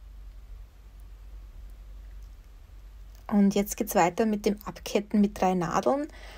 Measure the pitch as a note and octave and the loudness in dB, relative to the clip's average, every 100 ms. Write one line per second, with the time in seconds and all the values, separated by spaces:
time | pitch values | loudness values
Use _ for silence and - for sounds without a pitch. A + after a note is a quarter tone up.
0 | - - - - - - - - - - | -18 -18 -16 -18 -16 -16 -16 -20 -20 -20
1 | - - - - - - - - - - | -18 -18 -16 -16 -16 -16 -16 -16 -16 -16
2 | - - - - - - - - - - | -16 -16 -16 -18 -20 -20 -20 -20 -18 -18
3 | - - - G#3 G3 G3+ G3+ - G#3+ G3 | -18 -16 0 6 6 6 0 -2 0 4
4 | F3 F3 A3 G#3 G#3 G3+ - E3 - G#3 | 4 4 2 2 0 0 -6 -10 -2 -2
5 | G#3 G#3 G3+ - F#3 F#3 E3+ - A#3+ C#4 | 2 4 4 4 2 2 0 0 2 0
6 | D#4 - - | -2 -10 -16